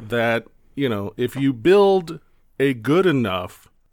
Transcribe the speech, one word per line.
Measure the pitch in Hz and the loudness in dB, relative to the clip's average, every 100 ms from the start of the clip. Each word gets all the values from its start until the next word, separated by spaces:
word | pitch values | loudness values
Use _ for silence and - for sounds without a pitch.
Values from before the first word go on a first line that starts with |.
| 107 | -4
that, | 120 117 117 - _ _ - | -2 0 -2 -6 _ _ -6
you | 135 | -4
know, | 104 98 - | -4 -6 -6
if | 123 135 | -6 -2
you | 139 | -2
build | 120 170 202 196 190 170 160 _ _ _ - | 0 4 4 4 2 -2 -12 _ _ _ -2
a | 139 | -2
good | 123 117 170 185 | -2 0 2 2
enough | 139 107 92 92 - _ _ _ | 0 0 -4 -8 -14 _ _ _